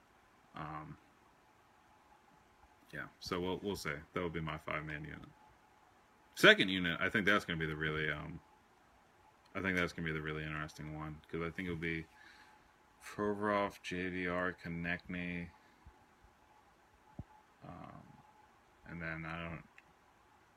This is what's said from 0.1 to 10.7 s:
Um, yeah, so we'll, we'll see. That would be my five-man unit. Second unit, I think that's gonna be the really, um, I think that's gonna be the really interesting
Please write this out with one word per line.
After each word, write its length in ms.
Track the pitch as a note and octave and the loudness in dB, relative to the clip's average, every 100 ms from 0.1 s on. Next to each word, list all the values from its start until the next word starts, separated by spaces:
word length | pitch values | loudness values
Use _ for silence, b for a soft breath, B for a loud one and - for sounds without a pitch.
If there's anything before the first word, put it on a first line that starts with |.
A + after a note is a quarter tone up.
| - - - - - | -20 -20 -20 -18 -12
Um, 400 | D2+ D#2 D#2 - - - - - - - - - - - - - - - - - - - - | -10 -8 -10 -14 -20 -20 -20 -20 -20 -20 -20 -20 -20 -20 -20 -20 -20 -20 -20 -20 -20 -20 -14
yeah, 140 | D2+ B1+ - | -10 -10 -12
so 180 | - F2+ | -2 0
we'll, 200 | F2+ F#2 | 0 0
we'll 120 | G2+ F#2 | 0 -2
see. 200 | D#2 D2 D#2+ | -2 -4 -4
That 100 | - | -2
would 100 | F2 | -2
be 80 | E2 | -2
my 160 | D#2 D#2 | -4 -4
five-man 460 | - D#2 D#2 D2+ | -4 -4 -4 -6
unit. 260 | D#2 D2+ - - - - - - - - - - - - | -8 -10 -14 -18 -20 -20 -20 -20 -20 -20 -20 -20 -16 8
Second 340 | F#3 G#3+ G#2 | 10 10 8
unit, 280 | F#2+ F2+ E2+ | 4 2 2
I 80 | F#2 | 2
think 180 | A2 F#2+ | 4 6
that's 200 | G2+ - | 6 4
gonna 140 | E2+ | 0
be 60 | D#2 | -2
the 80 | D2+ | 0
really, 360 | D#2 D2+ D#2 | 0 0 0
um, 280 | D2+ D#2 E2 - - - - - - - - - - - G2 | -2 -6 -12 -16 -20 -20 -20 -20 -20 -20 -20 -20 -20 -12 -2
I 60 | |
think 160 | F#2 F2+ | 2 4
that's 160 | E2+ | 2
gonna 140 | - E2 | 0 -2
be 60 | |
the 80 | D#2 | -2
really 220 | D#2 D#2 | -2 -4
interesting 540 | D#2 D#2 D2+ | -4 -4 -6